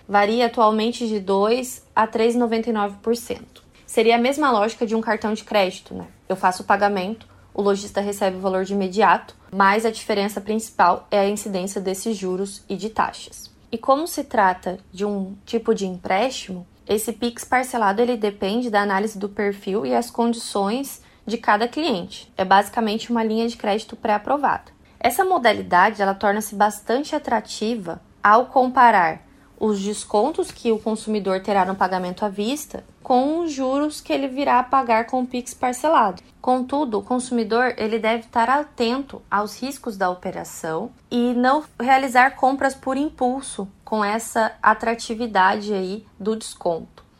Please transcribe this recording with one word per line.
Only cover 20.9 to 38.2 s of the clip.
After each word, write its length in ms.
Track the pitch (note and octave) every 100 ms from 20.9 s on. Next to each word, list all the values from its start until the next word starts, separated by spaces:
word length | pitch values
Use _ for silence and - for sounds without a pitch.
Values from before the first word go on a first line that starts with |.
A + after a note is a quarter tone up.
| - - _ -
de 120 | A#3
cada 280 | - G#3 A#3+
cliente. 640 | D4+ D#4+ F#3+ F3 - - -
É 80 |
basicamente 680 | F#3 G3 G3+ - A3 A3 -
uma 120 | A#3
linha 240 | A3 A3 A#3
de 80 | A#3
crédito 400 | G#3+ G#3 - -
pré-aprovada. 720 | A3 G#3 G#3 C#4+ C4 - - _ _ -
Essa 240 | A#3+ B3+
modalidade, 800 | F#4 F4 A#3 G3+ F#3 F3 G3+ G#3
ela 140 | G3 G3
torna-se 380 | G#3 G#3 G#3+
bastante 640 | G3+ G#3 G#3 - A#3+ D4+ D4+
atrativa 840 | D4 A3+ - - G#3+ A#3 E3+ - - _
ao 260 | G3+ A3 B3+
comparar 720 | C4+ B3+ B3 A#3+ G3+ E3 D#3+ - - _ -
os 220 | A3 G3+
descontos 720 | G3 G#3 - G#3 B3+ E4 F#4
que 200 | - A#3+
o 80 | G#3+
consumidor 600 | A3 G#3+ - G#3+ F#3+ F#3+
terá 240 | G3 G3
no 120 | F#3 F#3+
pagamento 500 | F#3 F#3 F3+ F#3 G#3
à 40 |
vista 540 | G3 G#3 D4 - - - _
com 360 | - B3 C#4 D#4+
os 120 | E4+
juros 500 | C4+ C4 C4+ D4+ D4+
que 100 | -
ele 160 | D4 C4+
virá 320 | B3+ C4+ B3
a 40 |
pagar 420 | B3 C4+ A#3+ A3 A3+
com 160 | B3+
o 40 | B3+
Pix 280 | B3 B3
parcelado. 680 | - B3+ B3 D4+ D#4 G#3+ F3 - _
Contudo, 560 | - B3+ B3+ C#4 C#4+ G#3
o 60 |
consumidor 720 | G3+ B3 B3 A#3+ G#3 A3+ B3+ B3+
ele 220 | G#3+ A3+
deve 240 | G#3+ A#3